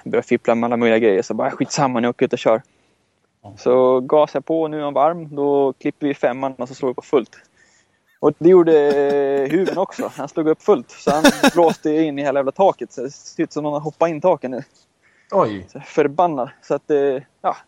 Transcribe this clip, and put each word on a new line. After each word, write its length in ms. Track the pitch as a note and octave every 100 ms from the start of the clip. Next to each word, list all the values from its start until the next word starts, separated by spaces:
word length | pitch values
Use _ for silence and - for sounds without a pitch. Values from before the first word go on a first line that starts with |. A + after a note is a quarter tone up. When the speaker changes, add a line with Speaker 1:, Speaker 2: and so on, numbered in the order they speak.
| -
Speaker 1:
började 220 | A#2 -
fippla 280 | A#2+ - A#2
med 120 | A#2
alla 100 | A#2
möjliga 220 | A#2 A2+
grejer. 220 | A2+ F#2+
Så 120 | -
bara, 180 | A2 C3+
"Skitsamma, 480 | - C3+ - C#3 A#2+
nu 80 | A#2+
åker 160 | -
jag 40 | C3
ut 60 |
och 60 | A#2+
kör." 220 | C3 A2+ - _ _ _ _ _ _ _
Speaker 2:
Ja. 100 | G#2 G#2
Speaker 1:
Så 420 | - B2+ B2+ B2+
gasar 380 | B2+ D3+ D3+ F#3+
jag 60 | -
på, 220 | D#3+ D#3
nu 120 | D3+
är 40 |
han 100 | C#3+
varm, 420 | C3+ D3+ F3 D#3 C#3+
då 380 | C#3+ C#3 C#3
klipper 340 | - D3+ - D3
vi 60 |
femman 400 | C3+ C#3 B2+ C3+
och 140 | C3 B2
så 80 | C3+
slår 140 | C3
vi 60 | B2
på 60 |
fullt. 360 | - C#3+ G#2+ - _ _ _ _ _ _ _ _
Och 100 | D3 D3+
det 120 | D#3+
gjorde, 240 | F#3 E3 D#3 C#3+ C#3+ C#3 C#3+ C#3 C#3
eh, 80 | C3+
huven 260 | E3 F#3 E3+
också. 340 | F#3+ - A2 -
Han 140 | C#3
stod 180 | - D#3
upp 140 | D#3
fullt. 300 | - E3+ A#2
Så 200 | - -
han 120 | D3 C#4 -
Speaker 3:
<laughs> 140 | C#4
Speaker 1:
blåste 360 | F3 E3 - D#3+
in 280 | D3+ D#3 C#3
i 20 |
hela 180 | C#3+ C#3
jävla 120 | C3+
taket. 400 | - F#3+ - A#2+
Så 80 | -
det 100 | C3
ser 320 | - - -
ut 80 | D#3
som 120 | D3+ D3
om 80 |
han 80 | D3
hoppade 300 | D3+ - E3
in 100 | D#3
taket 300 | F#3 D#3+ B2+
nu. 120 | B2+ - _ _ _ _ _ _
Speaker 3:
Oj. 360 | G3+ B2+ G2+ F#2
Speaker 1:
Så 80 | C#3
förbannad. 720 | - - C#3+ D3+ F3 C#3+ A#2 -
Så 120 | - C#3+
att, 160 | -
eh, 60 | D3 C#3 B2+ - _
ja, 160 | F#3 -